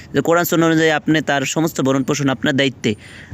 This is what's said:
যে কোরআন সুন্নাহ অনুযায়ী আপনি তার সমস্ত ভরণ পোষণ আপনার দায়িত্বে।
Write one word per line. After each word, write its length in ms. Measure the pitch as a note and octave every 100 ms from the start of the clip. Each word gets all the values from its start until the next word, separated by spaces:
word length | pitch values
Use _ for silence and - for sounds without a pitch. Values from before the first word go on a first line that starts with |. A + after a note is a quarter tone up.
| -
যে 80 | -
কোরআন 220 | D3+ E3+
সুন্নাহ 260 | F3 E3 E3
অনুযায়ী 200 | D#3+ D#3+
আপনি 320 | D3 - D#3
তার 200 | D3 C#3
সমস্ত 400 | C3 - D#3+ -
ভরণ 220 | C3+ C3+
পোষণ 260 | C3 C#3+ C#3
আপনার 260 | B2+ D3 C3+
দায়িত্বে। 400 | C#3 C3 B2+ G#2 - - -